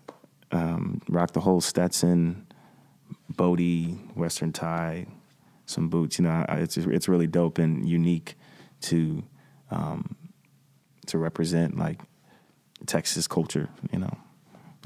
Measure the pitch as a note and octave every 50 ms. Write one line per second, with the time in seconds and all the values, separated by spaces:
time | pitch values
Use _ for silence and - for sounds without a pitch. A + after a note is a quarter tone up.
0 | _ - - - - _ _ _ - _ E2+ E2+ E2 E2 E2 - - - - -
1 | - - E2 E2+ F2 - - F2 - F#2+ F#2 E2+ - - - F2+ F2+ F2 - -
2 | - F2 F2 F2 E2 E2+ F2 G2 - - - - - - _ _ _ _ _ _
3 | _ - - - _ - - - F2+ F2+ F2+ F2 F2 F2 E2+ E2+ E2 E2+ F2 G2
4 | - - - - E2+ E2 - - F2 E2 - - E2 E2 E2 E2+ E2 E2 E2 F2
5 | F2+ - - - _ _ _ _ _ _ _ _ _ - - E2 E2 E2 E2+ E2+
6 | D#2+ D#2 - - F2 E2 E2 E2 - - - D2+ E2 - - - E2 - - F2
7 | - - F2+ F2 E2+ D#2+ E2 F2 E2+ E2 - F2 E2 D#2+ D#2+ - - E2 E2+ E2+
8 | E2 F2 F2 D#2+ - - - - - - - - - - _ _ - - E2+ E2
9 | E2 D#2 D#2 E2 - - - - - _ _ _ _ - - - - D#2 D#2 -
10 | - - - - D#3+ - - _ _ _ _ _ _ _ _ _ _ _ _ _
11 | - - - E2 E2 D#2+ - - E2 E2 E2+ E2 E2+ D2+ - - E2+ D#2 - -
12 | - - _ _ _ _ - _ _ _ _ _ _ _ _ - - - - E2
13 | - - - E2+ - - - F2 D#2+ - - D2+ C#2+ - - - - - - F2+
14 | F#2 - - - - - _ _ _ _ - - - - - _ -